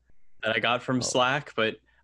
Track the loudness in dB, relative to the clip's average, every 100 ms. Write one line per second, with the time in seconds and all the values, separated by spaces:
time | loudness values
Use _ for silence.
0 | -20 -20 -18 -6 -2 0 2 0 0 -2
1 | 0 2 2 2 -2 -2 0 -2 _ _